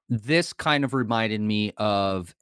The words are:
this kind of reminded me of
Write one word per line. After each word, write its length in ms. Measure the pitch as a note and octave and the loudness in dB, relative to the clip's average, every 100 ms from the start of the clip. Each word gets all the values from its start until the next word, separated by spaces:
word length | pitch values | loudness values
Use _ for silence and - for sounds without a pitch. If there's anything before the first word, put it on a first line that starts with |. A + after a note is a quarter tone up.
| _ | _
this 440 | A#2+ G#2+ D#3+ F3 | -4 0 0 0
kind 300 | - D#3+ D3 | -4 0 2
of 80 | C#3 | 2
reminded 460 | C3 A2+ A#2 A2 G#2+ | 0 0 0 0 0
me 320 | G#2+ G#2+ G#2+ - | 0 0 0 -2
of 580 | G#2+ G2+ G2 F#2+ F2+ - | 0 2 0 -2 -6 -4